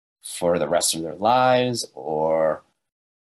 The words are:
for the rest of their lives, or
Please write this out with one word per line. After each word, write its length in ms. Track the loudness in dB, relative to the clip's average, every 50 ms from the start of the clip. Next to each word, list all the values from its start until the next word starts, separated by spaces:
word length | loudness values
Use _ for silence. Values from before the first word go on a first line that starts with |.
| _ _ _ _ -16
for 340 | -14 -8 -4 0 0 0 0
the 100 | 0 0
rest 260 | 0 0 0 0 -2
of 80 | -4 -6
their 120 | -8 -6
lives, 720 | -2 0 2 2 4 4 4 4 4 2 0 -2 -6 -8 -10 -12
or 720 | -12 -8 -6 -2 -2 0 0 2 2 2 0 0 -4 -8 _ _ _ _ _ _ _ _ _ _ _